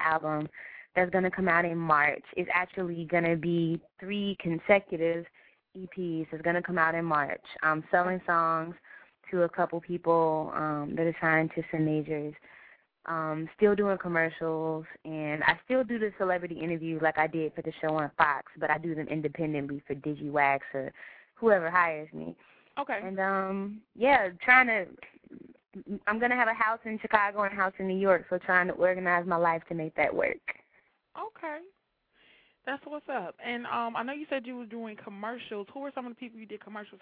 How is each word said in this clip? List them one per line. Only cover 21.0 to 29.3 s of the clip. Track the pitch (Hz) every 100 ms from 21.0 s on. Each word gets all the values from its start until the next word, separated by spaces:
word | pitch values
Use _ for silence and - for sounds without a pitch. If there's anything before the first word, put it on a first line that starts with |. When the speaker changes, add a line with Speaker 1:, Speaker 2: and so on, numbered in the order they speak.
| - - _
Speaker 1:
whoever | - 226 196 165
hires | 180 170 156 156
me. | 156 165 170 _ _ _ -
Speaker 2:
Okay. | 285 214
Speaker 1:
And, | 190 190
um, | 190 190 190 196 202 214 - -
yeah, | 254 262 190 180
trying | - 254 247
to, | 220 175 - - - - - - - _ 196 - 202 -
I'm | 220
gonna | 247 247
have | 226
a |
house | 226 220 226
in | 226 220
Chicago | - 214 202 202
and | 196
a | 202
house | 190 -
in | 190
New | 190
York, | 196 175 -
so | 180
trying | - 180 180
to |
organize | - 180 185 180 175
my | 175